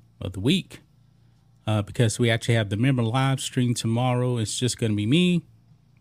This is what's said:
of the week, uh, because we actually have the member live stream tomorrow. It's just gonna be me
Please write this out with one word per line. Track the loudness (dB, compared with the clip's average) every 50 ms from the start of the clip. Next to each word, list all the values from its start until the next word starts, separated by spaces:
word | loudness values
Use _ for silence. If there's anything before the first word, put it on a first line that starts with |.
| -20 _ _ _
of | -10 -10 -8
the | -2
week, | 0 2 2 0 0 -6 -16 -20 -20 _ _ _ _ _ _ _ _ _ _ _ _ _ _ _ _
uh, | -2 0 0 -2
because | -2 0 0 0 0 2 0
we | 2 2
actually | 2 0 0 0 2
have | 2 2
the | 0 -2
member | 0 2 2 2 0
live | 0 0 0 0 0 0 0 -2
stream | -4 -4 -2 0 0 0 0
tomorrow. | -2 -2 -2 0 0 0 0 0 0 0 0 -2 -2
It's | -4 -4 -4 -2
just | -2 -2 -2
gonna | -2 -2 0 0
be | 0 0
me | 2 2 4 4 4 2 0 -2 -6 -18 _ _ _ -20 _ _ _ _ _